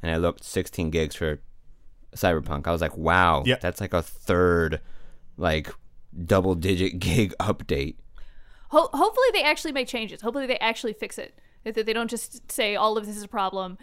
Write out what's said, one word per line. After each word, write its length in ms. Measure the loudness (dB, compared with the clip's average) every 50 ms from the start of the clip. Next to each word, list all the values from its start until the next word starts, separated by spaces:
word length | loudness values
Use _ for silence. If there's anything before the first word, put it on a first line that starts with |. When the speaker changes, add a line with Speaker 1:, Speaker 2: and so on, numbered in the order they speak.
| -4
Speaker 1:
And 100 | -2 0
I 40 | 2
looked, 260 | 2 0 0 -2 -6
sixteen 460 | -6 -4 -4 -4 -2 -2 -4 -2 0
gigs 260 | 2 0 0 0 -2
for 240 | -2 -2 -2 -2 -4 -8 -14 -20 -20 -20 -20 -20 -20 -20 -20 -20 -20 -20 -18 -6
Cyberpunk. 520 | 0 2 2 2 2 0 -2 -4 -2 -2
I 60 | 0 0
was 80 | 0
like, 160 | 0 -2 -2
"Wow, 460 | 0 2 4 6 6 6 6 4 4 2
Speaker 2:
Yeah. 100 | 2 0 0
Speaker 1:
that's, 200 | 0 -2 -2 -4
like, 120 | -4 -2 0
a 100 | -2 -2
third, 760 | -2 -8 -8 -2 2 4 6 6 6 6 4 2 2 -2 -4 -6 -8 -10 -10 -10 -10 -14 -14 -18 -16 -8
like, 360 | -2 0 0 2 0 -2 -4 -10 -14 -16 -18 -20 -18 -18 -14 -12 -6 0
double-digit 760 | 4 4 4 4 4 2 2 2 0 2 2 2 0 0 0
<laughs> 0 |
gig 360 | 0 2 4 4 4 2 2 -2
update." 560 | -2 -2 -2 -2 -2 -2 0 0 0 -2 -6 -10 -14 -16 -14 -14 -14 -12 -12 -14 -16 -16 -18 -18 -6 2
Speaker 3:
Ho-, 200 | 4 4 4 4 4
hopefully 340 | 2 2 4 4 4 4 4 4
they 100 | 4 2
actually 300 | 2 2 0 -2 -4 -2
make 160 | -2 -4 -2
changes. 320 | -4 -6 -6 -6 -8 -6 -4
Hopefully 240 | -4 -2 -2 -2
they 120 | -2 -2 0
actually 340 | 0 -2 -2 -2 -4 -6 -6
fix 260 | -6 -8 -10 -10 -10
it. 200 | -14 -14 -16 -20 -20 -20 _ -14 -10
That, 100 | -6 -2
that 120 | -2 0
they 60 | 0 0
don't 160 | -2 -2 -4
just 400 | -4 -6 -8 -10 -12 -14 -12 -8
say, 260 | -2 0 0 0 2
"All 200 | 2 2 2 2
of 100 | 0 -4
this 100 | -6 -8
is 80 | -10 -10
a 40 | -6
problem," 480 | -4 -2 -2 -2 -2 -4 -6 -6 -8 -12